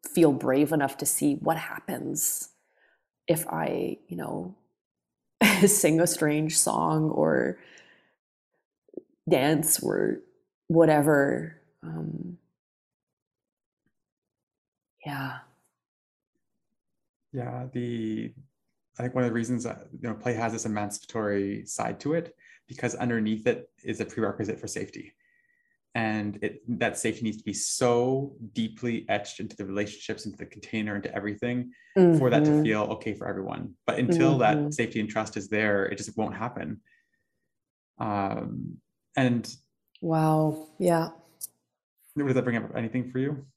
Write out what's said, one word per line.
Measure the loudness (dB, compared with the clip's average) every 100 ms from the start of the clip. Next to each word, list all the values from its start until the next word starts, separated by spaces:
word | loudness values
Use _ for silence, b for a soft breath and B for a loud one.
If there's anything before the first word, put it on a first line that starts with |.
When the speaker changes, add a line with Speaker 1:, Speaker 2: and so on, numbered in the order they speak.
| -2
Speaker 1:
feel | 4 4
brave | 4 2 2 4
enough | 2 0 -2
to | -4
see | 0 0 0
what | -2 -2
happens | -4 -10 -8 -6 -6 -4 -4 -4 -10 _ _ _ _ _ _ _ -2
if | -2 0
I, | -4 -2 -2 -4 -6 _
you | -10
know, | -8 -8 -10 -14 _ _ _ _ _ _ _ _
<laughs> | 4 6 6
sing | 6 4 4
a | 2
strange | 2 2 2 0 0
song | 2 2 2 2 2
or | 2 2 4 0 -4 b b b b b b _ _ _ _ _ _ _ -20 _ _ 0
dance | 2 4 2 2 0
or | 0 0 0 -2 -8 _ _ _ _
whatever. | 6 8 6 6 4 4 0 -4 -14 _ _
Um, | -12 -8 -8 -8 -12 -14 _ _ _ _ _ _ _ _ _ _ _ _ _ _ _ _ _ _ _ _ _ _ _ _ _ _ -10
yeah. | -8 -8 -10 -18 _ _ _ _ _ _ _ _ _ _ _ _ _ _ _ _ _ _
Speaker 2:
Yeah, | -12 -10 -10 -10
the, | -8 -6 -6 -4 -6 -8 -12 -20 _ _ _ _ -8
I |
think | -4
one | 0
of | 0
the |
reasons | 0 -2 -2
that, | -4 -10 -14
you | -8 -6
know, |
play | -4 -2
has | 0 -2
this | -2 -4
emancipatory | -2 -4 -8 -8 -4 0 0 0 -4 -8
side | -6 -4 -4
to | -2
it, | -2 -4 -16 b b _
because | -6 -4
underneath | -2 -2 0 0 0 0
it | -2 -6 _
is | -10 -6
a |
prerequisite | -6 -2 -4 -2 -6 -6
for | -8
safety. | -10 -10 -12 -18 _ _ _ _ _ _ _ _ -4
And | -2 -2 -4 -4
it, | -6 -8 -8 -2
that | -2 0
safety | -4 -2
needs | -6 -6
to |
be | -8
so | -6 -6 0 2 4 2 0 -4 -10 -12
deeply | -6 -6 -4 -4 -4 -2
etched | -4 -4 -12
into | -12
the | -10
relationships, | -8 -4 -6 -8 -10 -10 -10
into | -14
the | -16
container, | -16 -8 -6 -4 -6
into | -6
everything | -6 -6 -4 -4 -4 -6 B B 6 8 8
for | 6
that | 6
to | 6
Speaker 1:
Mm-hmm. | 6
Speaker 2:
feel | 4 2 0
okay | -4 -6
for | -6 -6
everyone. | -6 -6 -8 -10 -6 -4
But | 0
until | 2 6 6 6
Speaker 1:
Mm-hmm. | 4 4
Speaker 2:
that | 0
safety | -2 -2 0
and | -2
trust | -2 -4 -6
is | -2
there, | 0 2 2 0
it | -4
just | -8 -4
won't | -4
happen. | -4 -8 -6 -8 -10 _ _ _ _ _ _ _ _ _ _ _ _
Um, | -4 -2 -2 -2 -6 -8 -8 -12 _ _ _ 2
and | 2 2 -4 -14 _ _ _ _
Speaker 1:
Wow. | -2 2 4 4 2 -2 -10 _
Yeah. | 2 2 0 -10 _ _ -16 _ _ _ _ _ _ -4
Speaker 2:
does | 0
that | 0
bring | 0 -2
up | -4 -4
anything | -4 -4 -4
for | -2
you? | -2 -4 -10